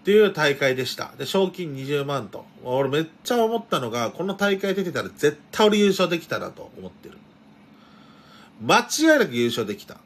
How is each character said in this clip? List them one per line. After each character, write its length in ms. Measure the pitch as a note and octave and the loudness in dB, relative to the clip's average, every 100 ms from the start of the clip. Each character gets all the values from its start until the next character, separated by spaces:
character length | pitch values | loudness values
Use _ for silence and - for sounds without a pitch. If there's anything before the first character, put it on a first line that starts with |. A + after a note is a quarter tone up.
っ 40 | |
て 60 | - | 4
い 100 | G#3 G#3 | 6 6
う 80 | |
大 220 | D#3 D3+ C#3+ | 4 0 2
会 180 | C#3 C3 | 0 0
で 80 | |
し 120 | B2+ - | -4 -8
た。 160 | - - | -12 -10
で、 80 | |
賞 240 | C#3 F#3+ F#3 | -2 0 0
金 240 | F#3 E3+ | -2 -10
二 140 | C3+ C3+ | -8 -4
十 180 | D3 | -4
万 240 | C#3 C#3 G2+ | -2 -6 -6
と。 160 | - - - | -14 -18 -16
俺、 280 | - B2+ C#3 | -4 -2 0
め 100 | C#3+ | 0
っ 60 | D#3+ _ | -4 _
ち 100 | - | -2
ゃ 100 | B3 | 0
思 160 | A3 A3+ | 2 0
っ 60 | G#3+ | -2
た 140 | E3 | -4
の 100 | B2 | -2
が、 200 | A#2 A2+ | -2 -4
こ 140 | - | -4
の 100 | F#3 | -6
大 240 | G3 G3+ G3 | 0 0 0
会 160 | G3 | -2
出 100 | F#3+ | -2
て 80 | F3+ | -2
た 100 | C3 | -4
ら 60 | F#2+ | -6
絶 320 | - D3 D3+ - | 0 0 0 -14
対 180 | - G#3+ | 2 4
俺 100 | G#3 | 6
優 100 | G3+ | 2
勝 220 | F#3+ F3+ | 2 0
で 80 | F3 | -2
き 80 | - | -6
た 120 | G#2+ | -8
な 120 | F#2+ | -8
と 200 | - - - | -12 -20 -16
思 120 | F#2 | -18
っ 20 | |
て 180 | - - | -18 -20
る。 80 | - - _ _ - _ - - - - - - - - - | -20 -20 _ _ -20 _ -20 -20 -20 -20 -20 -20 -20 -20 -12
間 180 | A2+ G3+ | 2 2
違 360 | A#3+ - D#4+ D4+ | 2 0 4 4
い 20 | |
な 80 | F#3 | 4
く 80 | |
優 120 | A#2+ A#2+ | 2 0
勝 200 | A2+ G#2 | 0 -6
で 100 | G2+ | -6
き 100 | - | -12
た。 100 | - | -20